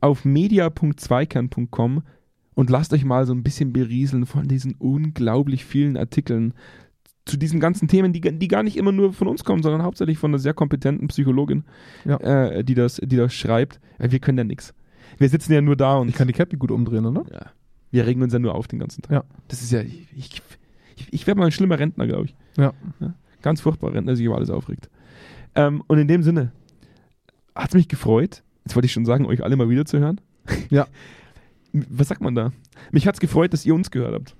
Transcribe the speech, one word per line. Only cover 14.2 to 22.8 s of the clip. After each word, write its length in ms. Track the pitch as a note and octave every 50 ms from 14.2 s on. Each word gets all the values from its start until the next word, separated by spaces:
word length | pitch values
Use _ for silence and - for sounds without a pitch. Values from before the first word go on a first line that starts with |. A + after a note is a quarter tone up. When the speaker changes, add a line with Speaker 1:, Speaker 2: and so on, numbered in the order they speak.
Speaker 1:
können 180 | - - C3+ B2+
ja 40 | A#2+
nix. 300 | G#2+ - - - - - _ - _ _ - - - - -
Wir 120 | C#3+ C3+
sitzen 240 | C3 E3 - - D#3+
ja 80 | D3
nur 140 | D3 D3 C#3+
da 220 | C3+ C3+ C3+ C#3 C#3
und 120 | B2+ A#2+
Speaker 2:
Ich 60 | A#2+
kann 120 | - C3+ B2+
die 60 | B2
Cappy 240 | - F3 F3 - D3
gut 140 | C3 B2
umdrehen, 340 | - A2+ A#2+ A2+ A#2+ A2 A2+
oder? 180 | A2+ B2+ F3+ F4 -
Speaker 1:
Ja. 140 | - - - - _ _ _ _ _ _ _ _
Wir 160 | - B2 A#2 A2+
regen 160 | B2 B2+ B2+
uns 100 | B2 A#2
ja 60 | A#2+
nur 160 | A#2+ A2+ E2+
auf 120 | - A#2+ -
den 120 | - -
ganzen 220 | - - - -
Tag. 100 | - -
Speaker 2:
Ja. 120 | D3 C#3 - - - - - -
Speaker 1:
Das 120 | - B2
ist 100 | B2 A#2+
ja, 100 | A#2+ A#2
ich, 260 | G#2+ - - - - - -
ich, 260 | C#3 C3 - - - - _ - - _ _ _ _ _ _ -
ich, 120 | - - -
ich 160 | - D#3 - -
werd 100 | G#3 G3+
mal 80 | F#3
ein 60 | E3+
schlimmer 260 | D#3 - F#3+ F#3+ F3 C3
Rentner, 300 | C#3+ D#3 - - A#2 A#2
glaub 180 | - - -
ich. 100 | - - _ _ _ _ -
Speaker 2:
Ja. 160 | C#3+ C#3 C3+ C#3